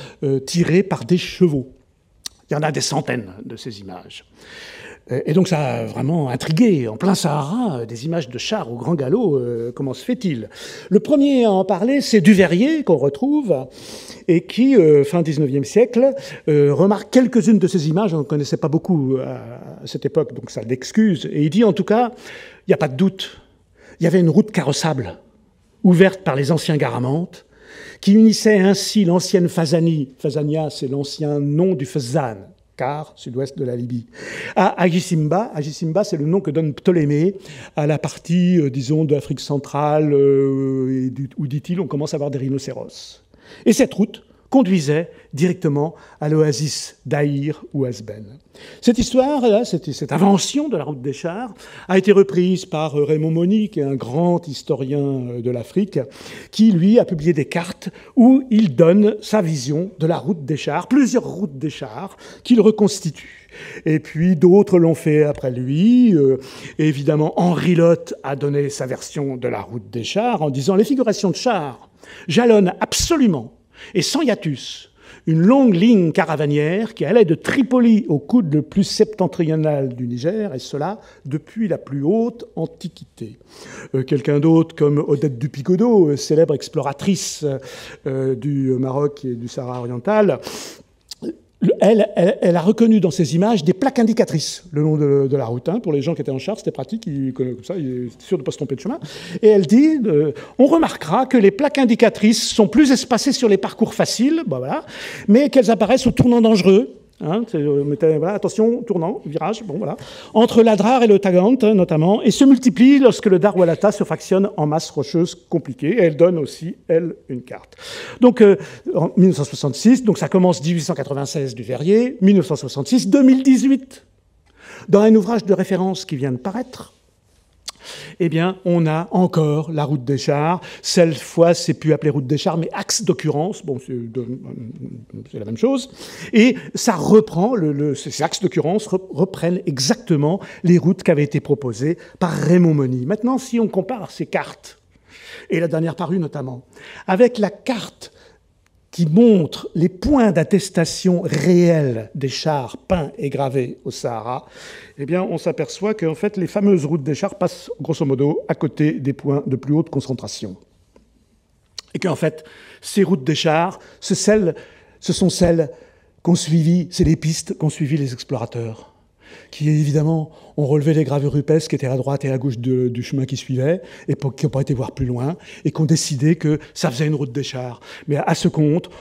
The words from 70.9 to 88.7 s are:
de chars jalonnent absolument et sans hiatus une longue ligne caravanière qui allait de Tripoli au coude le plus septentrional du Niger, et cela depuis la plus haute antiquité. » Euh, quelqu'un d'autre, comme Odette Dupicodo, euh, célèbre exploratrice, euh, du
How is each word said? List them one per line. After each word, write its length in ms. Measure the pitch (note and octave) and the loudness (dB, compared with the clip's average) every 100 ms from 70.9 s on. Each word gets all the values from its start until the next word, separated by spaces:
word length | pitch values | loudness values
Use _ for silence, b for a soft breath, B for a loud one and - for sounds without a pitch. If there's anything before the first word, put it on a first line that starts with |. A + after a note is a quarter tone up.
| C4 B3 G3+ G3 | 2 0 0 -2
de 60 | D#3 | -2
chars 540 | B3 G#3 C#3+ A#2 - B B B B | -2 -2 -4 -12 -20 B B B B
jalonnent 460 | D#3+ A#3 G#3+ F3+ - | 2 6 6 4 0
absolument 760 | - - - E4 A#3+ D3 A2+ _ _ B B | -4 -2 0 2 2 0 -4 _ _ B B
et 100 | G3 | -4
sans 200 | D3 C#4 | -2 0
hiatus 680 | D4 G3+ E3 C3 - - - _ B B - | 0 -2 -4 -8 -10 -18 -20 _ B B -2
une 140 | D#3+ | 2
longue 340 | F3+ C4+ B3+ | 4 6 4
ligne 380 | E3+ A3 A3+ E3 | 4 4 4 4
caravanière 840 | D3 C#3 D3+ D3 D3 D3+ F#3 A3 | 0 -2 -2 0 0 0 -2 -6
qui 100 | - | -6
allait 200 | D3 A3+ | 0 2
de 100 | F3+ | 4
Tripoli 720 | E3 - - A#3 B3+ A#3 G#3+ - | 0 -2 -2 2 2 4 4 2
au 100 | D3 | -4
coude 340 | - B3 E3+ | 0 0 2
le 80 | D3+ | 0
plus 220 | C#3+ - | -2 -2
septentrional 1080 | G3 - G#3+ - F3+ - D#3+ D#3+ D#3 C#3+ C3+ | 0 0 0 0 -4 -2 -2 0 0 0 -2
du 120 | A#2+ B2 | -4 -8
Niger, 480 | A#2+ D3 A3 G3+ | -6 -4 -4 -6
et 40 | C3 | -8
cela 420 | - C#3 D#3 A3 b b C#3+ | -10 -6 -6 -8 b b -10
depuis 400 | D3+ - A3 G#3+ | -10 -8 -6 -4
la 100 | D#3 | -4
plus 260 | - C#3 | -6 -4
haute 420 | C#3+ A3 A#3 A#3 - - | 0 0 0 -6 -12 -8
antiquité. » 800 | D#3+ - E3+ - - - A2 - _ B B B B | -8 -8 -14 -14 -20 -18 -18 -18 _ B B B B
Euh, 80 | C3+ | -6
quelqu'un 340 | B2+ C#3+ C3+ D3 | -2 -2 0 2
d'autre, 360 | D#3+ D#3+ D#3+ | 4 4 2
comme 300 | - D3 D3 D3 | 0 0 0 0
Odette 320 | C#3+ D#3 A#2+ | 0 -2 -4
Dupicodo, 680 | B2 C#3 C#3 F3+ A#3+ A3 D#3+ | -8 -6 -2 2 4 4 4
euh, 80 | C#3 | 2
célèbre 380 | - D3+ E3 | 0 2 2
exploratrice, 920 | C#3+ - D#3 C3+ C#3 - F#3+ - - D3+ C3+ B B B B C#3+ | 0 -6 -6 -6 -4 -2 -2 -4 -6 -6 -6 B B B B -8
euh, 280 | C3+ C3 | -4 -2
du 360 | B2+ C#3+ C#3 C3+ | -2 -2 -2 0